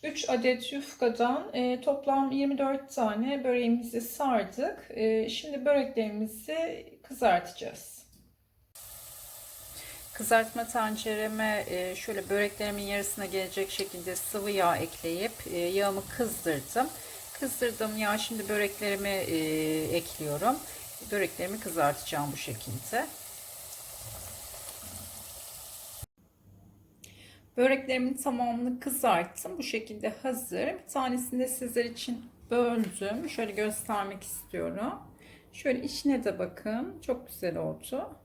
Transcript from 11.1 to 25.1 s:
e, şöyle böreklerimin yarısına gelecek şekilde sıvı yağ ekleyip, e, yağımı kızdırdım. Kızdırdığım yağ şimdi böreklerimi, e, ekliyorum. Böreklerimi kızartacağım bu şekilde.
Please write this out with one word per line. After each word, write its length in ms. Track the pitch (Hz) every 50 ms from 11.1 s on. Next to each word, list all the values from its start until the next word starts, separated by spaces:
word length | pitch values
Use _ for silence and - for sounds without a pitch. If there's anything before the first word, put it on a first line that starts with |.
| 214 214 214 220 220 214 220 214 214 208 - -
e, 260 | - 180 180 185 185
şöyle 360 | - - - 208 196 - -
böreklerimin 520 | 196 202 208 208 202 - 208 208 202 202
yarısına 440 | 202 196 202 202 196 196 - 214 196
gelecek 440 | 185 190 190 190 180 185 196 190 190
şekilde 460 | - - 196 196 - 180 170 185 180
sıvı 340 | 180 - - - 208 196 208
yağ 260 | 202 190 180 175 170
ekleyip, 560 | - - 165 - - - 165 165 180 202 233 - - - -
e, 60 | - 175
yağımı 440 | 175 175 185 196 202 202 196 196 190 - -
kızdırdım. 680 | - 240 214 - - - 170 156 139 - - - 226 262 320 - - - - - - - - - -
Kızdırdığım 580 | 285 254 - - 254 240 220 - 220 214 214 214
yağ 200 | 214 202 208 220
şimdi 300 | 220 - 233 220 196 196
böreklerimi, 600 | 214 208 208 196 202 - 208 202 202 196 196 202
e, 300 | 196 190 - - 165 160 156 156 156 156 156 156 156 156 156 151 165
ekliyorum. 600 | 170 165 - - - 156 147 143 147 196 233 277 311 - - - - - - - - - -
Böreklerimi 480 | 208 202 190 170 - - 175 185 202 220
kızartacağım 720 | - 196 165 165 147 143 143 - - - - 147 143 143
bu 40 | 143
şekilde. 720 | - - - 123 110 - - 107 135 - - - 240 311 - - - - - - - - - - - - - - - - - - - - - - - - - - - - - - - - - - - - - - - - -